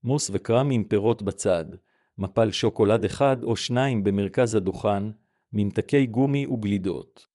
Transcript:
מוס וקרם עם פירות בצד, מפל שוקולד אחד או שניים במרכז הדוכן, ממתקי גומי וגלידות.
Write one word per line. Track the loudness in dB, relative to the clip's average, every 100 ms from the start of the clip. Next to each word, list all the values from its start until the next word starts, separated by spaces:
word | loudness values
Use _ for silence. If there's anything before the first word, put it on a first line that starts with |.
מוס | -2 -2 -2
וקרם | -4 0 2 2
עם | 0
פירות | 2 2 2 0
בצד, | -2 -2 0 0 -2 -14 _ _ _ -8
מפל | -4 0 0
שוקולד | 2 -2 2 2 4
אחד | 0 0 0 0
או | -2 -4
שניים | -2 0 0 0
במרכז | 0 0 -2 0 2
הדוכן, | 2 -2 -2 -2 -2 -4 -10 _ _ _
ממתקי | -2 -2 -2 0 2 2
גומי | 2 0 0 -2
וגלידות. | -4 -2 -2 -2 -6 -10 _ _